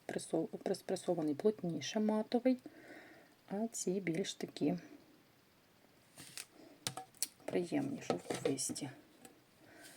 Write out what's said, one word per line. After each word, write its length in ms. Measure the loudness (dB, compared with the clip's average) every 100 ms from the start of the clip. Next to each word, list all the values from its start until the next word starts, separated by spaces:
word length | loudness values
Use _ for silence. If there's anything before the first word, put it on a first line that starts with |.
| -6
пресо-, 420 | -4 0 0 0
прес-, 340 | -2 -2 -2
пресований, 540 | -2 -2 0 2 2 4
плотніше 640 | 2 4 0 -2 -2 2
матовий, 600 | 4 2 2 4 4 2 -2 -18 -18 -18 -18 -20 -20 -18 -6
а 200 | -2 -2
ці 320 | -2 0 0
більш 340 | 2 0 0
такі 440 | -4 -6 0 2 2 -4 -20 -20 -20 -20 _ _ _ _ _ -20 -20 -20 -20 -14 -14 -14 -16 -20 -8 -8 -8 -10 -4 -6 -6 -2
приємні, 560 | 0 2 0 0 -2
шовковисті. 880 | 0 0 0 -2 0 0 -2 -4 -6 -10 -20 -20 -20 -20 -20 -20 -20 -20 -20